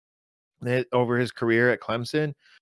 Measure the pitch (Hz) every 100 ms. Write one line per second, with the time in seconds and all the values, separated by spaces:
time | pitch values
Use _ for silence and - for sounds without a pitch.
0 | _ _ _ _ _ _ 123 127 123 123
1 | 120 120 120 - 117 113 123 110 - 113
2 | 120 151 151 143 _ _